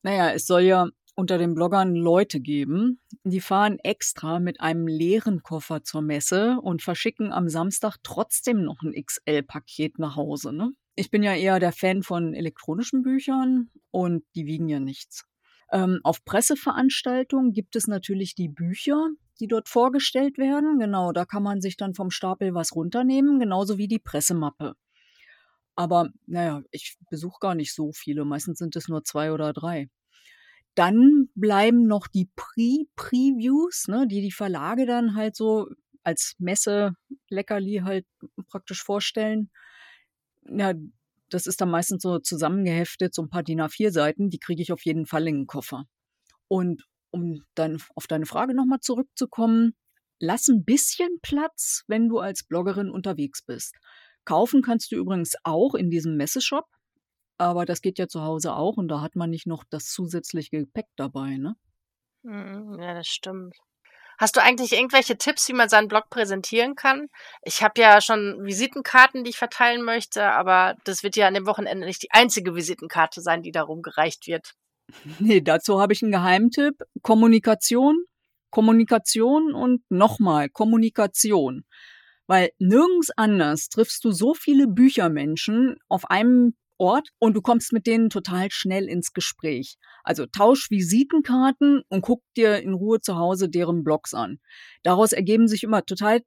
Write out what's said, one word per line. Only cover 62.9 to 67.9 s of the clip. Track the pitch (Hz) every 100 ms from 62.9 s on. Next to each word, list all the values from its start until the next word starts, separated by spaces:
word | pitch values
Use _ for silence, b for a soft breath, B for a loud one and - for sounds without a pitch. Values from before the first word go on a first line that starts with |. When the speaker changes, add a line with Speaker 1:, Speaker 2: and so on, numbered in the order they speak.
Speaker 2:
das | 175 170
stimmt. | - 190 190 180 - _ _ b b b b
Hast | 214 262
du |
eigentlich | 254 247 247
irgendwelche | 233 247 269 254 240
Tipps, | - 294 -
wie |
man | 247 220
seinen | 214 214
Blog | 214 -
präsentieren | 247 208 190 185 226 247
kann? | 277 269 269 294 B B B
Ich | - -
hab | 214 233
ja | 220